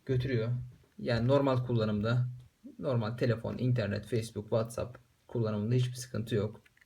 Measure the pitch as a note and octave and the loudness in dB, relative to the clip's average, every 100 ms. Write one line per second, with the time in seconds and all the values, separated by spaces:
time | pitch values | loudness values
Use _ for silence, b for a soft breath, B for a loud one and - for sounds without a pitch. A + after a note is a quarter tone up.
0 | - B2+ B2+ A#2+ A#2 B2 - - _ - | -2 0 2 0 0 -2 -6 -14 _ -8
1 | - A#2 A#2+ C#3+ C#3 B2+ B2 A#2 G#2+ G#2+ | -2 2 4 4 4 2 2 2 2 2
2 | G#2+ B2 B2 - - _ B3 - D#3+ A#2+ | 2 2 0 -4 -16 _ -20 -6 -2 0
3 | G#2+ B2 B2+ A2+ G#2+ G#2 B2+ A#2+ G2+ G2+ | 0 0 0 0 -2 -2 2 2 0 -2
4 | - A#2 A2+ - - A2+ A2+ - - - | -2 -4 -2 -8 -2 0 0 -4 -8 -10
5 | _ _ - B2 A2 G#2+ G#2+ B2+ B2 - | _ _ -8 -2 0 0 2 2 0 -4
6 | - A2+ A2+ A2+ G2+ - - _ | -8 -6 -2 0 0 -4 -20 _